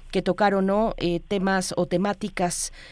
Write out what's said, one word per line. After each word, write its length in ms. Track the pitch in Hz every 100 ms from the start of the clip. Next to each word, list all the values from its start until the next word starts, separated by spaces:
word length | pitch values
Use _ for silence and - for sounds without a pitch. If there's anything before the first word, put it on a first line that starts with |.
| -
que 100 | 190
tocar 320 | 190 180 202
o 80 | 196
no, 320 | 190 202 220 -
eh, 200 | 170 170
temas 560 | - 202 190 190 185 -
o 100 | 175
temáticas 840 | 175 202 196 208 - 180 - - - -